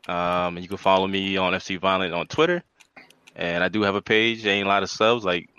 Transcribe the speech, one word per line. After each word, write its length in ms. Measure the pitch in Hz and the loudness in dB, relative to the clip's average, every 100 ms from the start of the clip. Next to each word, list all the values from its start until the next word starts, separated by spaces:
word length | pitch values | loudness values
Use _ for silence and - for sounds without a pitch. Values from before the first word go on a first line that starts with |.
| - | -8
Um, 480 | 87 87 90 87 87 | -4 0 0 -2 -6
and 40 | |
you 60 | 90 | -10
can 100 | 95 | -4
follow 300 | 98 95 95 | 2 4 2
me 300 | 98 95 95 | 0 -2 0
on 160 | 92 | 0
F 100 | 92 | 0
C 120 | - 95 | -4 -4
Violent 380 | 95 95 92 | 0 0 0
on 140 | 85 80 | -4 -4
Twitter. 360 | - 160 175 - _ _ - - _ _ - | 0 0 0 -6 _ _ -20 -20 _ _ -8
And 280 | 87 85 | -4 -2
I 40 | 90 | 0
do 140 | 104 | 0
have 120 | 101 98 | 0 0
a 60 | |
page. 440 | - 110 113 113 110 | 0 2 2 0 0
Ain't 180 | 101 98 | 0 2
a 40 | |
lot 140 | 98 | 0
of 60 | 95 | 0
subs, 340 | - 110 120 101 | 2 2 2 0
like, 240 | 87 85 | -2 -4